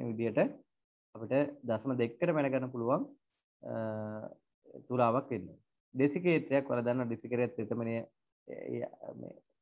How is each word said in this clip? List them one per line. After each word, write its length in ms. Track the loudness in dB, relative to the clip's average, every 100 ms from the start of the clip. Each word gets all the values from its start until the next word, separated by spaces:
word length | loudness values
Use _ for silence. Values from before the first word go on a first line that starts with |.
විදියට 340 | -4 0 0 2 2 0 _ _ _ _ _
අපිට 200 | -12 0 2 2 -2
දශම 340 | -2 -2 0 2
දෙකකට 380 | 0 2 0
මැන 180 | 2 2
ගන්න 200 | 0 -2
පුළුවන්, 300 | -2 0 0 0 -10 _ _ _ _
අ, 100 | -8 -4 -4 -4 -6 -8 -10 -14 _ _ -20 -20
තුලාවක් 480 | -4 4 4 4 0
වෙන්න 180 | -6 -6
ඕනේ. 160 | -14 _ _ _
ඩෙසිකේටරයක් 720 | 2 2 4 4 2 4 0 2
ඔයාලා 180 | 0 2
දන්නවා. 220 | 0 0
ඩෙසිකේටරයත් 480 | -4 -2 0 0 -2
තෙතමනය, 400 | -4 -2 -2 -4 -6 _ _ _ -14
එ, 60 | -12 -6
එ, 140 | -4 -6 -8 -14
මේ 220 | -12 -12 -14 _ _